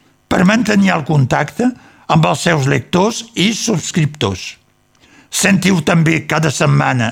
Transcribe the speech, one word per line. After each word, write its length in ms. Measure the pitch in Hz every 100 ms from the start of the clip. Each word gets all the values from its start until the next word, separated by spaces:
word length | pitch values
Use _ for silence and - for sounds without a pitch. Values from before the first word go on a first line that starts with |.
| _ _ -
per 180 | - 185
mantenir 480 | 220 214 208 190 170
el 100 | 147
contacte 640 | 151 127 143 147 - 247 247 - - -
amb 180 | 160 165
els 200 | 170 -
seus 180 | 160 131
lectors 560 | 139 - 175 202 226 - -
i 160 | 185
subscriptors. 1000 | 220 - 185 - - 151 - 101 92 - - _ _ _ _ _ - _
Sentiu 520 | - - 196 185 185 156
també 380 | 170 160 160 -
cada 260 | 156 160
setmana 580 | - 151 143 139 131 113